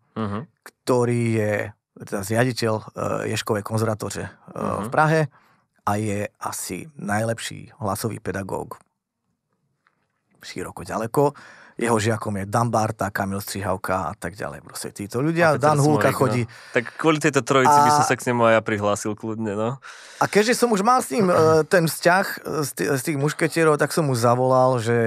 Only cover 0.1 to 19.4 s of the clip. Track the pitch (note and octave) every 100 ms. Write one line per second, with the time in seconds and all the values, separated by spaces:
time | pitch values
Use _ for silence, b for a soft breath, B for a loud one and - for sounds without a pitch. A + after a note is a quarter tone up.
0.1 | - G#2+ G#2 D3+ _ - _ - B2 A#2+
1.1 | A#2+ A#2 A2 G#2 G#2 A2 - _ - F#2
2.1 | G#2 G2 A2+ B2+ A#2 A2+ A2 - - G2
3.1 | G#2 G#2 - - G#2+ - A2 A2 G#2+ G#2
4.1 | G2 F2 - - - G#2 A2 G#2+ C#3+ D#3
5.1 | D#3+ D3 b b b b _ - G#2 G#2+
6.1 | G2+ G#2 - - - - F#2 E2 - G2+
7.1 | G#2 A2+ A2+ - G#2 G2 - G#2 G2 A2+
8.1 | A2 - F#2+ F#2+ - - - _ _ _
9.1 | _ _ _ _ _ _ _ _ _ _
10.1 | _ _ _ - - F2 - F2 F#2 A2+
11.1 | - C#3+ B B B B - A#2 A2+ G#2
12.1 | A2 A2 G2+ G2 A#2 A#2 A2+ A2 A2 G2
13.1 | - G2 G2 - G2+ F#2+ F#2 - F#2 D#2+
14.1 | G2+ F#2 G2 D2 C#2 - - - - G2+
15.1 | A#2+ D3 E3 E3+ C#3 D3 D3 C#3+ C#3+ C#3
16.1 | B2 C3 A#2 A2+ B B B2+ A2+ - D#3
17.1 | D3+ D3+ C#3 A#2+ C3+ C3 D3 D3 D3 D3+
18.1 | B2+ - A#2+ A#2 A2+ G#2+ G#2+ G#2 G2+ A2
19.1 | G#2 A2+ A2